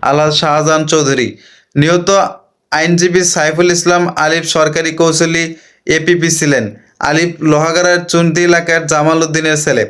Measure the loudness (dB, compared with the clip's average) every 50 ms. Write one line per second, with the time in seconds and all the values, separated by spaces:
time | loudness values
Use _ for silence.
0 | -2 0 0 0 0 0 0 -2 0 0 0 0 2 0 0 0 0 0 0 0
1 | 0 0 0 0 -2 -4 -6 -12 _ -20 -20 _ _ _ _ 0 2 2 2 0
2 | 0 2 2 2 0 -2 -6 -14 _ _ _ _ _ _ -4 -2 0 2 2 2
3 | 2 2 2 0 0 0 -2 -2 -2 -2 0 0 0 0 0 0 0 0 0 0
4 | 0 -2 -2 -2 -2 0 0 -2 -2 -2 0 0 0 0 0 -2 -4 -4 -2 0
5 | 0 2 2 0 0 0 0 -2 -4 -4 -8 -14 _ _ _ _ _ -2 -2 0
6 | 2 0 0 2 2 0 0 0 0 0 0 0 -2 -4 -8 -14 _ _ _ _
7 | -4 -2 0 0 -2 -2 -4 -2 0 0 2 2 0 0 0 0 2 2 0 0
8 | -2 -2 0 2 2 2 0 0 2 2 2 2 2 0 -2 -2 0 0 0 0
9 | 2 2 2 0 0 0 -2 -2 0 0 -2 0 0 0 0 0 0